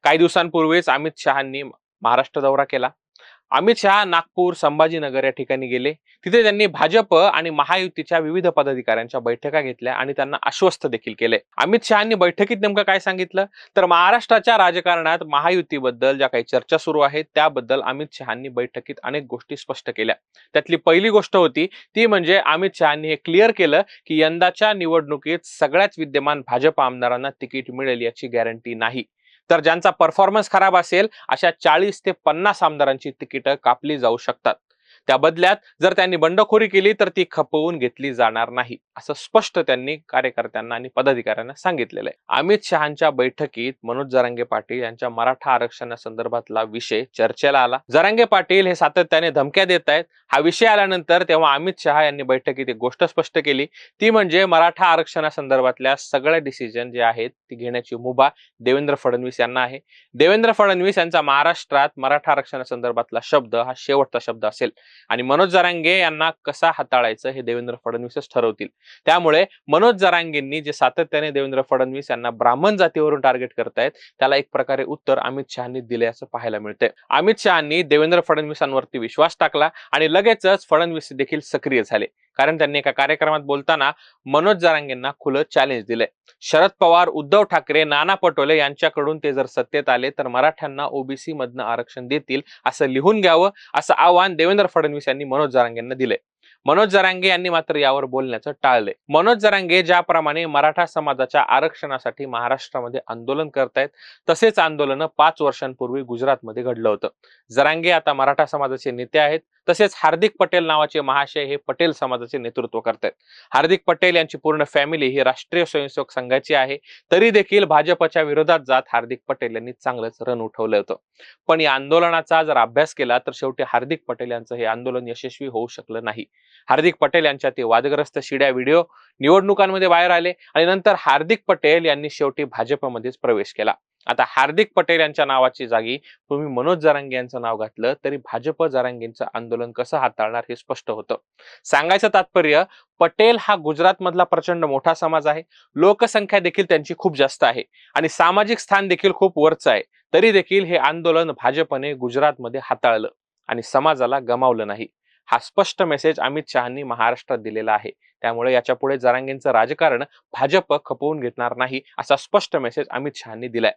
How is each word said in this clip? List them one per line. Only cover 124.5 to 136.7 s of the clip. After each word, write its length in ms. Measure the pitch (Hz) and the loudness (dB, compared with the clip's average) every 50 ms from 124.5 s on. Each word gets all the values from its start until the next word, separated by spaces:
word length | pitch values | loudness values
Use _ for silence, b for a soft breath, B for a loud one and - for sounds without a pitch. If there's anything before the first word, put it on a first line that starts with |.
| 120 | -8
हे 100 | 120 117 | -6 -4
आंदोलन 420 | 110 113 117 123 131 127 127 120 | -4 -4 -4 -6 -6 -6 -6 -8
यशस्वी 400 | 113 120 - - 131 - - 139 | -10 -14 -12 -12 -14 -12 -12 -14
होऊ 200 | 135 120 110 117 | -8 -6 -6 -6
शकलं 360 | 120 - - - - 110 117 117 | -6 -12 -20 -16 -12 -12 -8 -8
नाही. 220 | 110 107 113 135 _ b b b b b b b | -8 -10 -10 -16 _ b b b b b b b
हार्दिक 280 | - 127 143 156 170 160 _ | 0 0 2 2 0 0 _
पटेल 260 | 151 139 - 170 156 | -2 0 2 2 0
यांच्या 240 | 147 139 135 - 135 | 0 -2 -2 -4 -6
ते 140 | 123 - 123 | -4 -4 0
वादग्रस्त 560 | 113 113 117 123 143 143 143 147 - _ 143 135 | 2 2 2 2 0 -2 -2 -4 -6 _ -10 -8
शिड्या 260 | - 139 131 143 139 | -6 -2 0 0 0
व्हिडिओ 340 | 127 127 123 135 156 175 165 b b b b b b _ | 0 -2 0 2 2 2 0 b b b b b b _
निवडणुकांमध्ये 680 | 131 147 175 196 190 202 196 202 196 190 190 190 190 | 2 4 4 4 4 2 2 2 2 0 2 0 2
बाहेर 240 | 180 170 170 175 180 | 4 4 4 4 2
आले 220 | 175 170 170 180 175 b b b b | 2 0 0 -2 -6 b b b b
आणि 120 | 156 165 | 2 2
नंतर 300 | 175 190 190 175 214 190 | 2 2 2 2 2 0
हार्दिक 420 | 170 - 147 135 147 156 170 226 - _ | 2 2 0 2 2 2 -2 -2 -2 _
पटेल 380 | - 185 - - 147 156 170 165 | -2 -2 0 2 2 2 4 2
यांनी 240 | 160 147 143 147 151 | 0 -2 -2 -4 -12
शेवटी 340 | - - 147 139 131 - 147 | -6 -4 -4 -4 -2 -6 -10
भाजपमध्येच 720 | 135 - - 113 117 143 135 - 131 123 113 110 127 131 | -8 -6 -8 -4 -4 -4 -4 -4 -8 -8 -8 -8 -10 -10
प्रवेश 360 | _ - 123 113 101 101 - - | _ -2 0 0 0 -2 -6 -6
केला. 200 | - 107 110 - _ _ _ _ _ _ | -4 -2 -2 -2 _ _ _ _ _ _
आता 160 | - 123 - 127 | -8 -2 -2 -2
हार्दिक 420 | - - 131 135 143 156 180 214 208 _ | 0 2 2 2 2 2 0 0 2 _
पटेल 240 | 185 165 - 170 160 | 0 0 2 2 0
यांच्या 260 | 156 151 147 - 147 | 0 0 0 -2 0
नावाची 420 | 139 135 131 127 127 - - 131 | 2 2 2 2 2 0 -4 -6
जागी 300 | 113 117 113 113 113 127 | -2 -2 -2 0 -2 -8
तुम्ही 500 | 131 _ - - _ _ _ 143 143 151 | -8 _ -20 -20 _ _ _ -6 -6 -6
मनोज 300 | 147 131 120 127 160 | -4 -4 -2 -2 -2